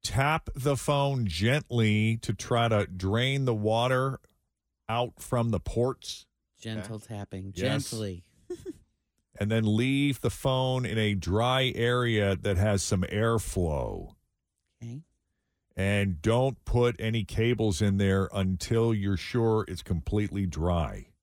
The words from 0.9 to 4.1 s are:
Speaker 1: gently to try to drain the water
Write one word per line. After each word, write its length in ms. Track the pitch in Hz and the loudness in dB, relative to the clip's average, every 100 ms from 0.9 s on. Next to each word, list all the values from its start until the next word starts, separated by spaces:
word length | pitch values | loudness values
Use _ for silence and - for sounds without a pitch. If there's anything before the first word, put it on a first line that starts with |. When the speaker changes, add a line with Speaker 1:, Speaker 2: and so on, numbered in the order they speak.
| 143 139 139 110 | 0 0 0 -2
Speaker 1:
gently 880 | 80 107 143 - 120 110 107 110 113 | 0 0 0 0 2 2 4 2 0
to 160 | - | -4
try 340 | 101 - 120 117 | -6 -2 0 2
to 200 | 107 98 | 2 0
drain 580 | 92 95 110 127 139 131 | -2 -2 0 0 0 0
the 80 | |
water 640 | 113 104 113 123 127 135 | 0 0 2 2 2 0